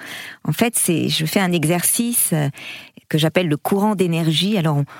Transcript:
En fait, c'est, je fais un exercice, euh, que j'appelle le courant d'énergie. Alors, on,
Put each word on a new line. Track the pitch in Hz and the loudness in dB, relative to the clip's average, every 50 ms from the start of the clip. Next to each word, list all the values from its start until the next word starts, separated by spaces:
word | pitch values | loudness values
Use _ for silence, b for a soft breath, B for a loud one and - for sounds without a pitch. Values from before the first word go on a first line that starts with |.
| B B B B B B B B B | B B B B B B B B B
En | - | -2
fait, | 151 - 226 240 - - | 0 2 0 0 0 0
c'est, | - - 165 131 123 135 | 0 0 0 0 0 0
je | 156 - 156 | 0 -2 -2
fais | 156 - 202 | 0 0 0
un | 190 175 | 2 2
exercice, | 175 170 151 156 175 175 - - - - 233 240 233 - - - | 2 2 2 2 0 2 0 0 0 0 0 0 0 0 0 0
euh, | 170 151 147 139 B B B B B B B B B - _ - | 0 0 0 -2 B B B B B B B B B -20 _ -2
que | - 151 | 0 2
j'appelle | 156 156 - 185 185 151 | 2 2 2 2 2 2
le | 147 | 0
courant | - - - 202 196 202 214 208 | -2 0 0 0 2 2 2 2
d'énergie. | 175 185 170 165 160 165 165 156 165 180 202 220 | 2 0 0 0 0 0 2 2 0 0 0 0
Alors, | 185 156 160 147 | 2 2 2 2
on, | 143 139 B B | 0 0 B B